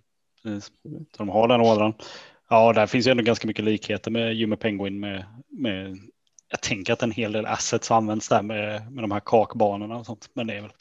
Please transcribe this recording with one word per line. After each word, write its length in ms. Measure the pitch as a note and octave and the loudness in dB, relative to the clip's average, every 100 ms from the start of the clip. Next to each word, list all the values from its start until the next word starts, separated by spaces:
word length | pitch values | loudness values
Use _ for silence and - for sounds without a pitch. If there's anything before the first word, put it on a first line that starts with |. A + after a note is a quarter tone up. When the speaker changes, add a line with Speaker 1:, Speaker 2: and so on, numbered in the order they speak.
| _ _ _ _ | _ _ _ _
Speaker 1:
precis. 280 | A2 G2+ - _ | -10 -10 -12 _
Speaker 2:
Absolut. 340 | - D3+ D3+ - | -16 -14 -14 -10
Speaker 1:
Så 20 | |
de 120 | G#2 | -2
har 180 | G2+ A#2 | 2 4
den 140 | A#2+ | 6
ådran. 320 | A2+ G#2+ G#2+ A2 - - - _ - | 6 4 2 -2 -12 -18 -20 _ 2
Ja, 220 | A2+ A2+ | 6 8
där 140 | A2 G#2 | 6 4
finns 200 | B2+ A#2+ | 4 4
ju 40 | |
ändå 120 | B2 | 4
ganska 240 | A#2 A2+ A2+ | 4 2 0
mycket 180 | G#2+ A2 | -2 0
likheter 460 | G#2+ - G2+ - | 0 -2 -4 -2
med 220 | A#2 A2+ A2+ | -2 -2 -2
Yume 200 | A2+ G#2 | -2 -2
Penguin 440 | A2+ G2 G2 G2+ | -2 -4 -4 -6
med, 260 | G2+ G2 F#2+ A#2 - | -8 -8 -12 -18 -16
med, 480 | C4 B2 F#2+ F#2+ F#2+ G#2+ _ _ _ _ | -6 -4 -4 -8 -14 -18 _ _ _ _
jag 140 | - | -8
tänker 320 | - G#2 F#2 | -6 -4 -2
att 100 | A#2 | -2
en 80 | A#2 | -2
hel 200 | A2 A2 | -2 -4
del 140 | G#2+ G#2+ | -4 -4
assets 460 | G#2+ - A2+ - | -4 -2 -2 2
används 380 | A2+ G#2+ A2 - | 2 2 -2 0
där 120 | A2+ | 0
med, 500 | G2+ A2 G#2 G#2+ A2 | 0 -6 -6 -8 -10
med 120 | C3+ | -8
de 80 | A2 | -4
här 100 | G2+ - | -4 2
kakbanorna 720 | A#2 G2+ A#2 G#2 G2+ G#2+ A#2+ | 2 4 2 0 0 -8 -10
och 80 | A2+ | -12
sånt. 240 | A2+ - | -16 -12
Men 140 | - A2+ | -8 -8
det 60 | G#2 | -8
är 40 | |
väl, 100 | G#2 - | -12 -10